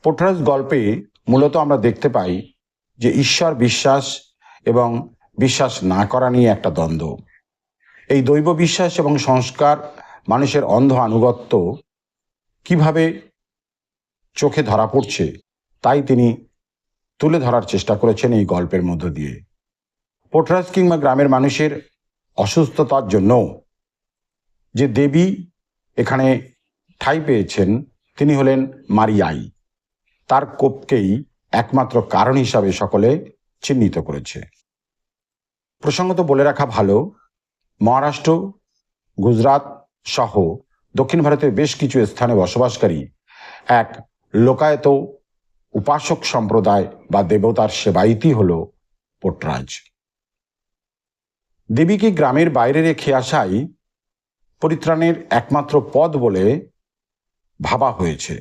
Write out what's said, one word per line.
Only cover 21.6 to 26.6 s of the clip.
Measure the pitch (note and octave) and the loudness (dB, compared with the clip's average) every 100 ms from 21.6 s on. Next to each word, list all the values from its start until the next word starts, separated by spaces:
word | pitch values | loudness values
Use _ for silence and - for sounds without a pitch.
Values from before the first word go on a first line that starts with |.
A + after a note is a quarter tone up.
| D3+ - _ _ _ _ _ - | -4 -4 _ _ _ _ _ -6
অসুস্থতার | G#2 - D3+ - D3+ C3+ A2 | 0 0 0 0 0 0 0
জন্য | G2+ F#2+ B2 F2+ - _ _ _ _ _ _ _ _ _ _ _ | 0 4 2 0 -8 _ _ _ _ _ _ _ _ _ _ _
যে | - C#3 | -2 0
দেবী | A#2 C#3+ D3+ F#3 G3 F3 _ _ _ _ - | 2 2 2 0 -2 -12 _ _ _ _ -6
এখানে | A#2+ C3 C3 A#2+ - _ | -2 0 2 0 -4 _